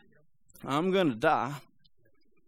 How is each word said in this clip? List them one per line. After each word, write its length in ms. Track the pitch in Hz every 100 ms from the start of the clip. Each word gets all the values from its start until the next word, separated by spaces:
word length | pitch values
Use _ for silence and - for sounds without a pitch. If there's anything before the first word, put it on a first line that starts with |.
| - _ _ _ _ -
I'm 280 | - 139 185
gonna 240 | 190 170 110
die 460 | 156 135 120 147 - _ - _ - _ _ 403